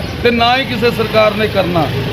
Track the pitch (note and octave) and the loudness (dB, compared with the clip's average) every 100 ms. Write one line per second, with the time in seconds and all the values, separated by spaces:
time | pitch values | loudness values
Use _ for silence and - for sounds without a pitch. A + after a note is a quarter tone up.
0 | - - A#3+ A#3 A#3 B3+ C4+ A#3+ A#3+ - | -6 -2 0 2 2 0 -2 0 0 0
1 | G#3+ A3 G#3+ G3+ G#3+ G3 F3 F3 C#3 - | 0 2 2 2 0 0 0 0 0 -2
2 | - | -4